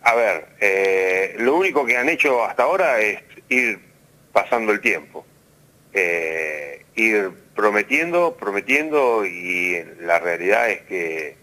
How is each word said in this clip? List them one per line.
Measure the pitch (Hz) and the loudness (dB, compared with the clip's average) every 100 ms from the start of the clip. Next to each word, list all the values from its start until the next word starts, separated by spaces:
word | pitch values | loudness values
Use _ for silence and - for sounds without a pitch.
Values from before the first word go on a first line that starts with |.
a | 117 117 | 2 2
ver, | 110 82 - - | 2 0 -8 -2
eh, | 104 95 98 95 95 92 95 101 | 0 2 2 2 2 0 -2 -2
lo | 117 160 | 0 2
único | 190 147 120 | 2 0 0
que | 123 | 0
han | 135 | 0
hecho | 160 151 123 | 0 2 2
hasta | 110 - | 0 0
ahora | 127 185 170 117 | 0 2 2 2
es | 107 98 - - _ | 0 -4 -12 -20 _
ir | 127 120 95 - _ _ _ _ | -2 0 -4 -12 _ _ _ _
pasando | 107 98 120 110 | 0 2 0 0
el | 104 | 0
tiempo, | 113 85 73 76 - _ _ _ _ _ _ | 0 -2 -6 -18 -20 _ _ _ _ _ _
eh, | 98 90 85 80 80 78 76 73 69 - - | -2 0 0 -4 -4 -6 -8 -12 -16 -12 0
ir | 113 107 95 90 - | 2 2 0 -8 -12
prometiendo, | - 104 104 104 139 170 175 170 - | -2 0 0 0 -2 0 0 0 -2
prometiendo, | 104 101 98 143 156 151 127 113 98 | -6 -6 0 -2 2 2 2 2 -2
y | 87 90 90 90 87 82 - | -6 -4 -2 -2 -4 -8 -10
la | 85 85 | 0 0
realidad | 85 85 90 110 117 | 2 -2 2 2 0
es | 95 | -2
que | - 95 82 80 73 - | -6 -6 -6 -6 -10 -14